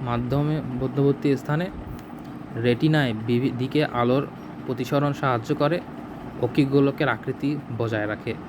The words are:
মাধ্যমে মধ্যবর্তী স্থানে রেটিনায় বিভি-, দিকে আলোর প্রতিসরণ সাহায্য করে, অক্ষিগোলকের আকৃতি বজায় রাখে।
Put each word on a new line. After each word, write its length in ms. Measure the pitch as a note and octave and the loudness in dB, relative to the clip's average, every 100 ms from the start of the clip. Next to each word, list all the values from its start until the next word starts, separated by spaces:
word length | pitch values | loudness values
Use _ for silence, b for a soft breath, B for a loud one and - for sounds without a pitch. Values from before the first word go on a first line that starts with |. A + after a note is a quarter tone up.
মাধ্যমে 600 | B2+ A#2+ B2 C#3 D3 D#3 B2 B2 | -4 -2 0 0 2 0 -2 -4
মধ্যবর্তী 540 | C3 C3 C#3 C#3 D3 C3+ | -2 2 2 4 2 0
স্থানে 340 | - D3+ F#3 - - - - - - - - A#2 | 0 -2 -2 -6 -10 -12 -12 -14 -12 -12 -10 0
রেটিনায় 500 | A#2+ A#2+ D#3 D#3 C3+ G#2+ A2+ | 2 4 4 4 2 0 2
বিভি-, 240 | A#2+ C3 A#2+ | 2 2 0
দিকে 260 | C3 D3 D3+ | 0 2 2
আলোর 420 | B2 A#2+ C3 C#3 - - - - | 2 4 4 2 -6 -14 -10 -6
প্রতিসরণ 480 | B2 B2 C#3+ C#3+ | -4 0 2 2
সাহায্য 420 | C#3 C#3 A#2+ A2+ D3 | 0 0 0 0 0
করে, 240 | D3 F3 - - - - - - | 2 0 -4 -12 -12 -12 -12 -4
অক্ষিগোলকের 680 | B2 - C#3 C#3 C#3 C3+ C#3+ | 0 2 4 4 4 4 0
আকৃতি 480 | A2 - B2+ C#3 D3 - A2+ | 0 -4 -2 -2 -2 -4 -4
বজায় 300 | A#2 A2 G#2 | 0 0 -2
রাখে। 260 | G#2 - G#2 | -4 -6 -6